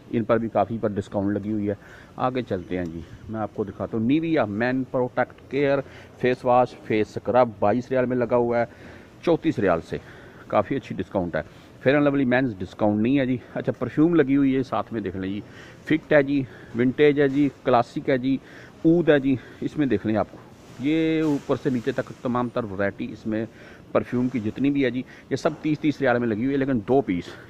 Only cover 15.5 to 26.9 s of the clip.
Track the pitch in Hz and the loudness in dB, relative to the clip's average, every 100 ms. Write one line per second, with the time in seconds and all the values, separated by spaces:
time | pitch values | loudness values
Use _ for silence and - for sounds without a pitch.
15.5 | - - - - 156 - 151 139 143 131 | -18 -20 -10 -2 -2 2 2 4 0 -2
16.5 | - - 113 127 123 147 147 139 139 143 | -8 -8 0 0 4 4 4 2 2 0
17.5 | - 135 123 - 160 147 131 131 131 - | 0 2 2 2 -2 -2 0 0 -2 -4
18.5 | - - - 165 170 156 147 135 127 - | -20 -20 -2 2 4 6 4 4 0 -4
19.5 | - 147 - 139 104 107 107 - - - | -10 -6 -2 0 0 0 0 -2 -6 -20
20.5 | - - - 135 160 160 160 160 143 - | -20 -20 -6 -2 0 0 0 0 0 -2
21.5 | 156 - 117 123 127 123 - 127 120 123 | -2 -2 -2 -2 -4 -6 -6 -4 -2 -2
22.5 | 123 110 95 101 95 120 104 113 107 110 | -4 -6 -2 -4 -4 -8 -8 -6 -4 -4
23.5 | - - - - 117 110 123 127 127 107 | -10 -20 -20 -4 -2 0 -2 -2 -2 -4
24.5 | 113 139 143 127 123 - - - 135 170 | -2 0 2 0 -2 -8 -12 -8 -4 -4
25.5 | 151 156 147 156 135 131 120 120 104 131 | -2 -2 0 0 0 2 2 0 0 0
26.5 | 139 135 127 101 | 0 0 -2 2